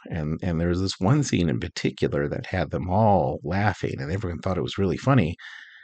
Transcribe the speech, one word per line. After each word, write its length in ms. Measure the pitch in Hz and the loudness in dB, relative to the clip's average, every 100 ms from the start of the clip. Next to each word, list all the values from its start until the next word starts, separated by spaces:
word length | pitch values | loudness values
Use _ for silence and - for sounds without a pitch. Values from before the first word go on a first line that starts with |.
| - | -8
And, 280 | 85 76 80 | -4 -2 -2
and 180 | 92 80 | -2 0
there 80 | 87 | 0
was 120 | 87 | 0
this 180 | 95 - | -2 0
one 240 | 92 147 | 2 2
scene 240 | 135 104 87 | 2 2 2
in 100 | 113 | 0
particular 680 | 85 - - - - 71 71 | -4 -4 -4 0 0 0 -2
that 180 | - - | -4 -4
had 240 | 92 82 | -4 -2
them 200 | 85 87 | -4 0
all 500 | 95 110 98 67 76 | 4 6 4 2 -2
laughing, 520 | - 92 104 90 - - | -2 0 0 0 -4 -4
and 120 | - | -4
everyone 280 | 95 90 85 | -4 -4 -4
thought 180 | 95 90 | -2 -2
it 40 | |
was 160 | 62 - | -2 -2
really 200 | 98 76 | 0 0
funny. 380 | 127 135 80 - - - - - | 4 4 4 0 -12 -18 -20 -20